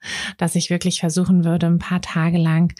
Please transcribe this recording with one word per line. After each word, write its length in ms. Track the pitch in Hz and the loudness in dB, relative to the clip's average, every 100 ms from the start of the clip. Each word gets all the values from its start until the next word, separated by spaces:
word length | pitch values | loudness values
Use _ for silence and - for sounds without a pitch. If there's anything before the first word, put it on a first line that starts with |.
| - - - - | -12 -8 -8 -4
dass 160 | 170 | -2
ich 160 | 175 - | -2 -2
wirklich 300 | 175 180 - | -2 -2 -2
versuchen 440 | 170 170 180 180 | -2 0 2 4
würde, 220 | 165 170 170 | 4 2 2
ein 140 | 170 | 0
paar 240 | - 180 | 0 -4
Tage 340 | - 165 165 175 | -2 -2 0 2
lang 380 | 160 160 170 | 2 2 2